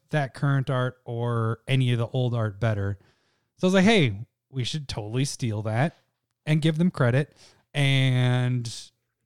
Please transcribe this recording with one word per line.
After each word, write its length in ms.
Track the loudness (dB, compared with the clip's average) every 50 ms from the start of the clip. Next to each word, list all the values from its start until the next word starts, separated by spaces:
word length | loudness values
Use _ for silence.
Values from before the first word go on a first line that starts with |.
| _ -4
that 220 | -4 -4 -4 -4 -6
current 360 | -4 -2 0 0 0 0 -2
art 320 | -2 -2 -2 -4 -6 _ _
or 560 | -8 -6 -4 -2 -2 0 0 0 -2 -2 -4 _ -2
any 240 | 0 2 2 2
of 60 | 2 0
the 80 | -2 -2
old 260 | -2 -2 -2 0 0
art 240 | -2 -2 -4 -4 -2
better. 360 | -2 -2 0 0 -2 -4 -4 -6 _ _ _ _ _ _ _ _ _ _ _ -2
So 80 | 0
I 20 | 2
was 60 | 4
like, 100 | 6 6
"Hey, 420 | 6 6 6 4 2 0 -4 -10 _ _ _ _ _
we 140 | -8 -6 -6
should 240 | -4 -4 -8 -8 -8
totally 380 | -8 -8 -8 -6 -4 -2 -2
steal 360 | -4 -4 -4 -4 -4 -4 -2 -4
that 340 | -4 -2 0 0 -2 -2 _ _ _ _ _ _ _ _ _ -4
and 160 | -2 0 2
give 160 | 2 0 0 2
them 120 | 0 0
credit 460 | 2 2 0 2 2 2 0 -2 _ _ -20 -20 _ _ _ _ -4
and 1000 | 0 0 2 2 2 2 2 2 2 2 2 2 0 0 0 -2 -2 -4 -6 -10 -14 -16 -20 _ _ _ _ _ _ _